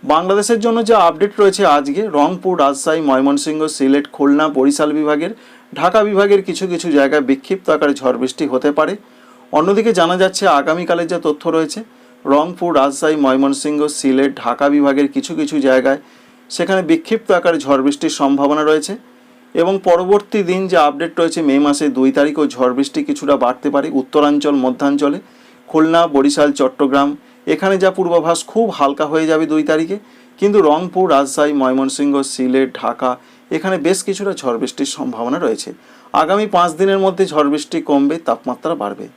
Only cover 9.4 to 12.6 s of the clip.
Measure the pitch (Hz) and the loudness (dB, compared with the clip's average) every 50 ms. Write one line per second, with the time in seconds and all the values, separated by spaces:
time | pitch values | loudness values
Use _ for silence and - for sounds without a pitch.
9.4 | - - - 151 156 185 202 202 214 233 220 180 220 196 180 185 190 185 185 - | -16 -4 -2 0 0 2 0 2 2 2 2 2 2 0 2 0 0 0 0 0
10.4 | 202 185 156 143 139 151 156 170 180 165 175 170 170 165 180 170 165 160 151 147 | 0 2 2 2 2 0 -2 -2 -2 -2 -2 -2 -2 -4 -4 -4 -2 -4 -4 -2
11.4 | - 175 160 160 160 147 - 208 226 - _ - - - - _ _ 135 139 147 | -4 -2 -2 -2 -2 -2 -6 -12 -14 -16 _ -20 -20 -20 -20 _ _ 0 2 2
12.4 | 156 175 180 180 | 2 -2 -4 -6